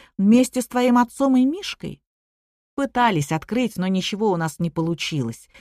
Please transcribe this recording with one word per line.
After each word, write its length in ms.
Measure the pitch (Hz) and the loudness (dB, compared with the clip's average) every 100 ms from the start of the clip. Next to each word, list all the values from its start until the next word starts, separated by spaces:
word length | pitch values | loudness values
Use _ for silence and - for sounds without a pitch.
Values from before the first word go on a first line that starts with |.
| - - | -20 -2
вместе 420 | 196 240 254 254 | 4 6 4 -2
с 60 | - | -4
твоим 320 | 247 254 240 | 0 2 2
отцом 380 | 240 - 277 254 | 2 0 2 4
и 100 | 262 | 2
Мишкой?» 560 | 359 - - - - _ _ _ _ _ _ _ | -2 -10 -12 -12 -14 _ _ _ _ _ _ _
«Пытались 580 | - 277 247 240 165 143 | -6 -4 0 2 2 -2
открыть, 460 | 160 - 226 240 - | -4 -4 -4 -4 -2
но 80 | 185 | -2
ничего 440 | 185 - 196 214 | -2 -4 -2 -2
у 60 | 175 | 0
нас 220 | 160 - | -4 -4
не 120 | 170 | -6
получилось», — 800 | 170 165 165 - 156 117 - - _ | -4 -4 -4 -6 -4 -6 -8 -18 _